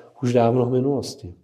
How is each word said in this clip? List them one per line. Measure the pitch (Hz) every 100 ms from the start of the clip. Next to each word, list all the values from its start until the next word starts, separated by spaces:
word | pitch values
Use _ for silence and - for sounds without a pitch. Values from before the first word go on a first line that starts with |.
| - -
už | 123
dávno | 120 117 127 123
v |
minulosti. | 127 143 139 - - 90 -